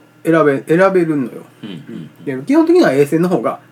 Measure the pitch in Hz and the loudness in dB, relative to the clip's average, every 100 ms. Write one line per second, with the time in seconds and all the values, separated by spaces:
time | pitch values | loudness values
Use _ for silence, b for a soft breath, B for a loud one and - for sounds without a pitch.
0 | _ _ 165 165 147 135 - 165 190 185 | _ _ -2 2 2 0 -2 2 2 2
1 | 165 147 117 - - _ 220 85 - - | 0 -2 -4 -10 -20 _ -16 -14 -14 -16
2 | 80 - - 131 147 302 320 359 214 135 | -16 -14 -10 -10 0 2 4 4 4 2
3 | 143 160 180 160 123 - - | 2 2 0 -2 -4 -8 -10